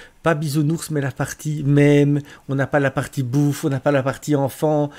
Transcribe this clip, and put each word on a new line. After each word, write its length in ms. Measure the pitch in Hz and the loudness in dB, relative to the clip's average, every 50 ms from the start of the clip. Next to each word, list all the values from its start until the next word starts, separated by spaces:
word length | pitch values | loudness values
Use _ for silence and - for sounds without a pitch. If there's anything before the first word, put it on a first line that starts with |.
| - - _ _ | -20 -20 _ _
pas 140 | - 165 165 | -2 0 0
bisounours, 560 | 147 160 151 135 156 147 147 165 156 - - | 0 -2 -2 0 0 0 0 0 -2 -4 -6
mais 100 | 156 143 | -4 -4
la 100 | 135 131 | -4 -4
partie 520 | - - 143 - - _ - 151 151 156 143 | -4 -6 -8 -8 -8 _ -8 -8 -6 -4 0
mème, 580 | 139 143 143 143 147 147 143 143 143 143 143 143 - - - _ - | 2 4 6 6 6 6 6 4 4 2 0 -2 -6 -18 -20 _ -6
on 40 | 135 | -4
n'a 140 | 135 135 - | -4 -4 0
pas 120 | - 147 | 0 0
la 120 | 139 135 | 0 0
partie 320 | - 147 123 - - 143 127 | -2 -2 -6 -6 -6 -6 -6
bouffe, 420 | 120 123 143 147 143 139 - - | -2 0 2 2 2 0 0 -2
on 40 | 156 | -4
n'a 100 | 139 127 | -4 -2
pas 120 | - 147 | 0 0
la 120 | 143 139 127 | 0 2 0
partie 320 | 135 120 - - 147 147 | -2 -4 -6 -4 -2 0
enfant 560 | 139 139 127 - - - 151 156 147 147 143 - | 0 0 -2 -4 -2 -2 0 0 0 -2 -2 -6